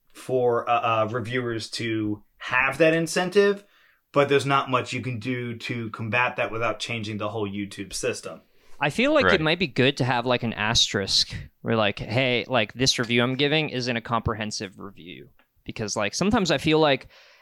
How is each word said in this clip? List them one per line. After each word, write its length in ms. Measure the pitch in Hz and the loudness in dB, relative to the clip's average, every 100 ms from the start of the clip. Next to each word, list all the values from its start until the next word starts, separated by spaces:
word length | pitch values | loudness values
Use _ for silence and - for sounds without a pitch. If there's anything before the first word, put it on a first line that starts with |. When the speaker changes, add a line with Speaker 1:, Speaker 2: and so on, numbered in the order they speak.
| _ | _
Speaker 1:
for, 580 | - - 127 123 117 120 | -16 -4 0 2 2 2
uh, 340 | 117 117 113 | 2 2 2
uh, 40 | 107 | 0
reviewers 580 | 123 110 127 120 113 - | -2 -4 -4 -2 -4 -6
to 520 | - 117 110 107 104 - _ | -6 -4 -2 -2 -4 -10 _
have 400 | - 123 139 139 | -2 0 0 4
that 160 | 160 | 4
incentive, 680 | 165 160 180 180 202 202 202 - _ _ _ _ | 4 0 -2 2 4 4 2 -8 _ _ _ _
but 160 | 143 135 | 2 4
there's 160 | 139 135 | 4 4
not 240 | 139 131 | 2 2
much 240 | 123 - | 0 0
you 80 | 127 | -6
can 180 | 127 113 | -6 -6
do 360 | 123 123 120 117 | -6 -6 -6 -8
to 320 | - 120 110 | -6 -6 -6
combat 460 | - 110 123 123 - | -8 -2 0 0 -2
that 160 | 104 | -4
without 280 | 113 113 107 | -2 -2 -4
changing 380 | - 117 104 104 | -6 -6 -6 -6
the 120 | 107 | -6
whole 200 | 110 101 | -4 -4
YouTube 440 | 101 98 101 92 | -4 -8 -10 -10
system. 480 | - 127 - 92 80 _ _ - - | -6 -4 -6 -10 -16 _ _ -20 -2
Speaker 2:
I 120 | 147 | 0
feel 200 | 220 277 | 2 2
like 140 | 302 185 | 4 4
Speaker 3:
Right. 80 | 165 | 4
Speaker 2:
it 60 | |
might 160 | 156 170 | 2 0
be 80 | 127 | 0
good 300 | - 127 - | 2 2 2
to 60 | 127 | 0
have, 220 | 120 123 | 0 0
like, 160 | 123 | 0
an 100 | 113 | 0
asterisk 800 | 98 107 113 - 104 98 - - - - _ | -2 0 2 2 0 0 0 0 -6 -14 _
where, 120 | 120 113 | 0 2
like, 220 | 101 - | 2 0
hey, 480 | - 120 131 117 - | -2 0 2 0 0
like, 260 | 123 107 | 0 0
this 260 | 117 131 - | 0 0 0
review 240 | 113 120 | 2 2
I'm 120 | 123 131 | 2 2
giving 340 | 143 156 151 | 2 2 0
isn't 280 | 127 123 117 | -4 -4 -4
a 40 | |
comprehensive 760 | - 117 117 110 107 - 98 107 | -2 -2 -2 -4 -6 -6 -10 -12
review, 500 | 95 95 82 65 - _ _ _ - | -16 -16 -18 -18 -18 _ _ _ -14
because, 300 | - 104 110 | -8 -4 -2
like, 180 | 101 | -2
sometimes 380 | - 185 233 170 | 0 2 2 2
I 80 | 139 | 2
feel 180 | 160 156 | 4 4
like, 300 | 151 135 - - - _ | 4 2 -4 -20 -20 _